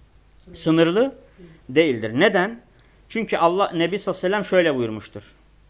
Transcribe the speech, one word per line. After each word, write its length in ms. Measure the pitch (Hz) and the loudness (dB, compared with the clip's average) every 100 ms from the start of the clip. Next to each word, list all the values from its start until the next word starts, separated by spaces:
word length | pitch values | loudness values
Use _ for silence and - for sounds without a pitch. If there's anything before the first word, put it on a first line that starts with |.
| _ _ _ _ - | _ _ _ _ -20
Sınırlı 640 | 170 165 165 165 196 269 - - _ 170 - - | -6 0 4 4 2 -2 -4 -20 _ -20 -20 -2
değildir. 420 | 135 165 117 110 120 | 2 2 0 -2 2
Neden? 460 | 208 185 202 233 _ _ _ _ _ | 2 2 -2 -6 _ _ _ _ _
Çünkü 280 | 226 214 196 | -8 -4 0
Allah, 340 | 170 185 196 | 0 2 -2
Nebi 260 | 165 170 196 | 0 -2 -2
sallallahu 200 | 196 - | -6 -4
aleyhi 180 | 185 208 | -2 -2
ve 60 | |
sellem 20 | 185 | 0
şöyle 300 | 185 165 131 | 2 2 0
buyurmuştur. 580 | 113 107 - - - _ _ _ | -4 -6 -12 -18 -20 _ _ _